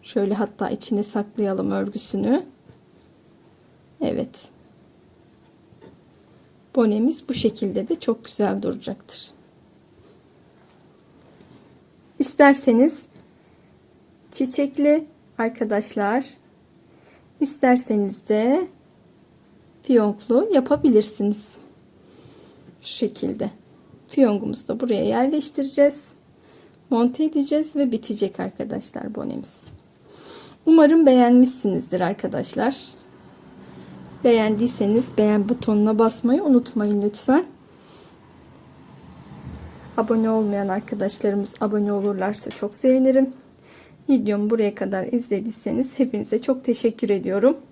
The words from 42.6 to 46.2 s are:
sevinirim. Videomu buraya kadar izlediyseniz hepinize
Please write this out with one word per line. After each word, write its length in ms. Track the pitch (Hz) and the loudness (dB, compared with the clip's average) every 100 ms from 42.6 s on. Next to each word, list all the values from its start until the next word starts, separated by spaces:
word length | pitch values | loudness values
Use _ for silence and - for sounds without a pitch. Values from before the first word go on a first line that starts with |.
| 208 | -10
sevinirim. 540 | - 262 262 262 262 262 - - _ - - - - - | 0 2 4 4 4 2 -4 -20 _ -20 -20 -20 -12 0
Videomu 400 | 262 208 208 208 | 0 2 -2 0
buraya 260 | 226 208 | 0 0
kadar 320 | 202 190 190 - | -2 -4 -4 -2
izlediyseniz 920 | 240 240 196 220 - - 226 262 - | -4 -2 -4 -4 -8 -6 -4 -4 -2
hepinize 420 | 262 208 | -2 -2